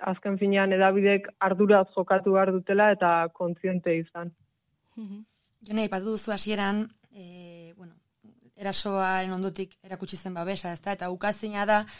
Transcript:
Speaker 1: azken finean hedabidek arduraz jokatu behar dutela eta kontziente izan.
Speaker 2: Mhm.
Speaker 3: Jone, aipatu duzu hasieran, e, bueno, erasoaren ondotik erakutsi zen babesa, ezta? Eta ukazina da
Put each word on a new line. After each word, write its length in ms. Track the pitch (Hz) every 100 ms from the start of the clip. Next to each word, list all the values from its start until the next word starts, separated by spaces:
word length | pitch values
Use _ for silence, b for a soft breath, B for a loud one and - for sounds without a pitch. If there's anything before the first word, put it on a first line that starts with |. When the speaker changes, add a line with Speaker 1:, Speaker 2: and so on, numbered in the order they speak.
Speaker 1:
azken 360 | 190 180 208 196
finean 340 | 196 196 196
hedabidek 560 | 190 190 196 196 196 196 -
arduraz 480 | 190 185 202 202 190 -
jokatu 380 | 180 190 190
behar 180 | 190 190
dutela 400 | 185 180 196 214
eta 360 | 202 180 170 165
kontziente 680 | - 175 175 190 180 175 165
izan. 340 | 165 170 170 - _ _ _ _ _ -
Speaker 2:
Mhm. 280 | 208 202 220 _ _ _
Speaker 3:
Jone, 180 | 214 214
aipatu 300 | 208 190 202
duzu 200 | 214 220
hasieran, 520 | 202 208 202 196 208 220 _ _
e, 680 | 202 175 180 175 170 165 170
bueno, 180 | 170 _ _ _ 214 _ _
erasoaren 800 | - 196 196 208 196 190 190 185
ondotik 400 | 185 190 165 190 _
erakutsi 360 | 190 185 185 185
zen 160 | 190
babesa, 400 | 180 170 196 180
ezta? 180 | 170 196
Eta 160 | 196 180
ukazina 560 | 180 202 208 214 208 208
da 140 | 214 214 B